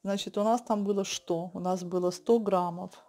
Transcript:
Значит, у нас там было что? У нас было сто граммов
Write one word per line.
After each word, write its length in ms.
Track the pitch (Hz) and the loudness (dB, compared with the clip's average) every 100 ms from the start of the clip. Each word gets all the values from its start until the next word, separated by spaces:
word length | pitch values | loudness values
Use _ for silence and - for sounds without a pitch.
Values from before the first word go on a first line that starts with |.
Значит, 360 | 196 196 - 208 | -2 -4 -2 0
у 40 | |
нас 200 | 214 240 | 2 2
там 200 | 240 208 | 0 0
было 220 | 202 202 | 2 0
что? 460 | 190 - - 170 175 | -2 -6 -4 -4 -4
У 60 | 185 | -4
нас 240 | 180 185 | -2 -2
было 260 | 180 185 180 | -2 0 0
сто 300 | 180 - 233 | -2 2 4
граммов 520 | 202 185 175 175 185 - | 4 2 0 -6 -12 -14